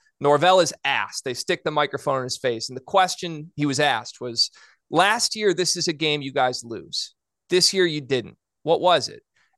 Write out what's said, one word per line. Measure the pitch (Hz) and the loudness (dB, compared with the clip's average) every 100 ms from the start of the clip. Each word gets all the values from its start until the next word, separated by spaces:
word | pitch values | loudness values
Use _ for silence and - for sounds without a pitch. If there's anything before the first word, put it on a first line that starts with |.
| _ - | _ -2
Norvell | 143 147 180 185 | 2 4 6 4
is | 165 - 139 | 4 -2 -2
asked, | 123 101 - 131 | -2 -4 -8 -8
they | |
stick | 123 - 175 160 | -8 -4 -4 -2
the | |
microphone | 151 147 143 147 135 | -2 -2 -2 -2 -2
in | |
his | 127 - | -4 -4
face. | 131 113 - | -4 -4 -6
And | 127 | -12
the | |
question | - 196 180 - 175 156 160 - | 0 2 2 0 -8 -10 -12 -4
he | 147 | -2
was | 135 | 2
asked | 147 117 107 - | 2 0 -4 -12
was, | 127 117 - - - _ - | -8 -2 -4 -4 -20 _ -4
"Last | 156 196 226 - 220 | 2 4 2 -2 0
year, | 208 | 0
this | 175 175 180 | 0 -2 -2
is | 170 | -4
a | |
game | 147 156 147 | -2 -2 -2
you | 135 | -4
guys | 135 127 123 | 0 0 -2
lose. | 117 107 - - - _ _ _ - | -10 -12 -10 -10 -10 _ _ _ 0
This | 180 - | 2 4
year, | 190 175 | 2 0
you | 151 | 0
didn't. | 127 127 104 - _ _ | -2 -2 -2 -16 _ _
What | 135 170 | 0 2
was | 175 160 113 | 4 2 0
it?" | - _ _ _ | -12 _ _ _